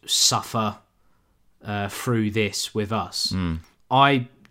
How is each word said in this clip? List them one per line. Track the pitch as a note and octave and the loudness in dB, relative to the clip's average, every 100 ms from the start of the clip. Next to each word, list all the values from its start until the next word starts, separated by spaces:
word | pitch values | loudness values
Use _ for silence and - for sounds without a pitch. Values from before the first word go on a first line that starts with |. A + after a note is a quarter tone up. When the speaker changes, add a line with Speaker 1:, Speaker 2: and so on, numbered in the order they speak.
| - | -4
Speaker 1:
suffer, | - - A2+ - A#2 G#2+ G2 _ _ _ _ _ _ _ _ | 2 2 2 -2 -2 -2 -4 _ _ _ _ _ _ _ _
uh, | - G#2 G2+ | -8 -6 -4
through | - - A#2 G#2+ | -6 -2 0 2
this | G#2 G#2 - - | 0 0 -2 -6
with | A2 G#2 | -4 -2
us. | A2 F2+ - - | -2 -4 -4 -2
Speaker 2:
Mm. | F#2 F2 E2 - _ _ | 0 -2 -4 -8 _ _
Speaker 1:
I | B2+ C#3 C#3 B2 - - | 4 6 4 0 -12 -20